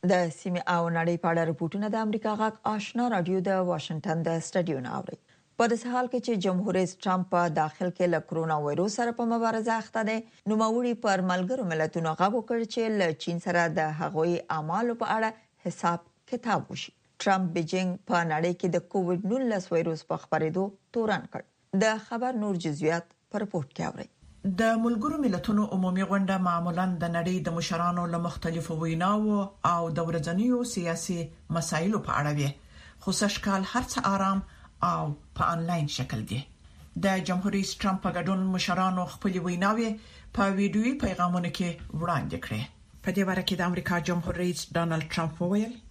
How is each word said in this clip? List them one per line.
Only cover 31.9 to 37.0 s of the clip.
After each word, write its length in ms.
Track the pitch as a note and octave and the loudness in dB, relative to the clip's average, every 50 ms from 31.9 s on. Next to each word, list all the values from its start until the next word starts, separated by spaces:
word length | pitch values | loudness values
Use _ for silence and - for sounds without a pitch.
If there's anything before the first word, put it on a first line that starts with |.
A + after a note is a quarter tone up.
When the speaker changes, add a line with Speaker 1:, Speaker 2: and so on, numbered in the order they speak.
| A3 G3+ - | 0 0 0
Speaker 2:
په 60 | - - - | -2 -2 0
اړه 120 | D3 D3 D3 D3 | 0 0 0 0
وي. 120 | C#3+ C#3+ C#3+ - - - - - - - - - | 0 -2 -2 -6 -16 -20 -20 -20 -20 -20 -20 -10
خو 140 | - - F#3 - | -6 -4 0 0
سږ 120 | G#3+ G3+ G#3 - - G3+ | 0 0 0 -2 -2 0
کال 200 | G3 F#3+ F#3+ - | 0 0 0 0
هر 120 | - A#3+ B3+ - - | -2 -2 -2 -2 -4
څه 60 | B3+ B3+ G3 | -2 0 0
آرام 280 | G3 G3 F#3+ F#3+ G3 G3 F#3+ - - - - - - - - F3 | 2 2 2 2 2 0 -2 -4 -14 -20 -20 -20 -8 -2 0 0
او 100 | E3+ D#3+ D#3+ D#3 D3 - - - - - | 0 0 -2 -4 -6 -6 -10 -16 -4 -2
په 100 | - - E3+ | 0 0 0
آنلاین 360 | E3 E3 E3+ F3 E3+ D3+ C#3+ - - | 0 0 0 0 0 0 -2 -2 -4
شکل 260 | B2 - - G#2+ G#2+ - | -4 -4 -4 -6 -4 -4
دي. 100 | G2 B2 C#3 - - - - - - - - - - F3 | -4 -6 -6 -8 -16 -20 -20 -20 -20 -20 -20 -12 -8 -2